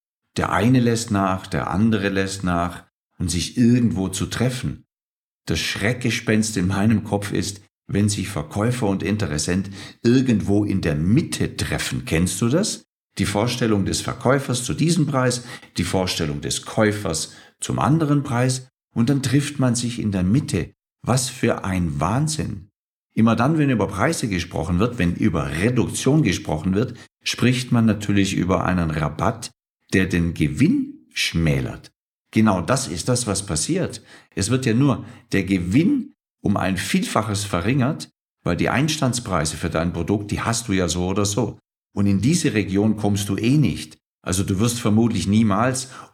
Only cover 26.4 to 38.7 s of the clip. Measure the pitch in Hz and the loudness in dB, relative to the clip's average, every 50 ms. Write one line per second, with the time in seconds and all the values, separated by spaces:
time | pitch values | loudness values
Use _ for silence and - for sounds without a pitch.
26.4 | - - 78 76 78 92 95 104 127 - - - - - _ _ - - - - | -2 -4 -4 -2 0 0 0 0 0 -2 -6 -12 -18 -20 _ _ -8 -6 -2 0
27.4 | 117 123 127 127 - - 127 117 113 110 101 104 - - 101 98 98 98 98 - | 2 2 2 2 0 0 2 4 4 4 2 0 0 0 2 2 2 2 0 0
28.4 | 87 87 92 - - 87 92 87 82 78 76 76 76 73 - - 82 107 - - | 0 2 2 2 2 0 0 0 0 0 0 -2 -2 -2 -2 -2 -2 -2 -2 -4
29.4 | - - - _ _ _ _ _ _ - - 95 95 90 98 87 85 85 80 - | -8 -14 -16 _ _ _ _ _ _ 0 2 2 2 2 0 0 0 0 0 0
30.4 | 78 71 71 - 165 185 285 285 262 - - - - _ - - - - - 85 | -2 0 2 2 2 2 2 2 -2 -4 -8 -16 -20 _ -6 -4 -4 -2 0 0
31.4 | 82 78 69 67 64 55 53 - - - _ _ _ _ _ _ _ _ - 113 | 2 2 0 0 -2 -6 -8 -12 -16 -20 _ _ _ _ _ _ _ _ 2 4
32.4 | 110 110 95 90 80 78 127 - - - 90 87 - - 123 120 - 107 95 - | 4 4 4 2 0 0 0 0 -2 -4 -6 -6 -2 -2 -2 0 0 -2 -4 -4
33.4 | - - 80 76 - - 170 190 131 104 - - - - - - - _ - - | -4 -4 -4 -2 -2 -2 -2 -2 -4 -4 -8 -12 -18 -20 -20 -20 -20 _ -6 -4
34.4 | 95 110 127 127 - 113 107 123 147 143 104 - - - - - - - - 95 | -2 0 0 0 2 2 2 4 4 2 2 0 -4 -12 -18 -20 -8 -2 -2 0
35.4 | 90 95 98 90 87 90 101 143 180 240 294 254 - - _ _ _ _ _ _ | 0 2 0 0 0 2 4 4 4 4 2 0 -2 -6 _ _ _ _ _ _
36.4 | - 101 101 - - 95 95 85 - - - 185 214 - - 110 107 107 101 101 | -2 0 0 0 0 -2 -2 -2 -2 0 0 0 0 0 0 -2 0 0 -2 -4
37.4 | - - - 87 82 110 135 139 117 139 160 - - - _ _ _ _ _ _ | -4 -2 -2 -2 0 0 0 2 0 0 -2 -4 -8 -16 _ _ _ _ _ _
38.4 | - - - - 82 - | -4 -2 0 0 0 0